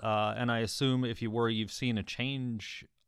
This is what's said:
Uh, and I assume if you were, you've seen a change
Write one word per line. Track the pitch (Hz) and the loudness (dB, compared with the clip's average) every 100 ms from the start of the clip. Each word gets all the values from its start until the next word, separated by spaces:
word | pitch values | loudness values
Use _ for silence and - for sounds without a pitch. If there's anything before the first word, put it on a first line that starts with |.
Uh, | 113 107 107 107 | 2 2 2 2
and | 120 | 0
I | 117 | 2
assume | 110 - 135 127 123 | 0 2 2 2 0
if | - | -2
you | 117 | -2
were, | 113 117 | 2 2
you've | 110 104 | 2 -2
seen | - 127 110 | -2 0 0
a | |
change | 92 - 127 135 127 113 - - - _ | -2 -4 -4 -2 -4 -4 -6 -14 -16 _